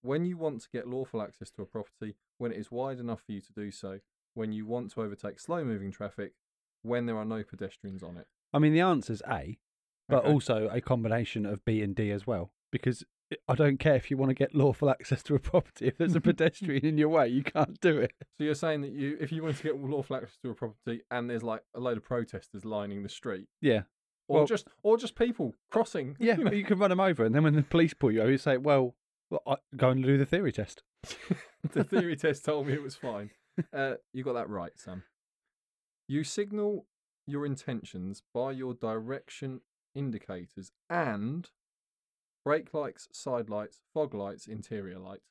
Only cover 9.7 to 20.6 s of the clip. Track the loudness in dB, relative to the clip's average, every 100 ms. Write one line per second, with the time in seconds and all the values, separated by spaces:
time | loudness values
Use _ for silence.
9.7 | _ _ _ _ 2 6 4 4 2 2
10.7 | -2 0 0 2 0 0 -2 -4 -2 0
11.7 | 2 2 0 0 -2 -2 -4 -4 _ _
12.7 | -2 -2 -2 -8 _ _ -14 -2 4 4
13.7 | 6 4 4 2 0 2 2 2 6 4
14.7 | 6 2 2 0 -2 2 0 4 0 0
15.7 | -2 -2 0 2 4 4 4 2 0 -2
16.7 | 0 2 4 4 6 4 2 0 0 0
17.7 | 2 2 4 2 -2 -20 _ -2 0 0
18.7 | -2 -4 -4 -4 -4 -4 -4 -2 -2 -2
19.7 | -4 -2 -4 -4 -6 -8 _ -10 -6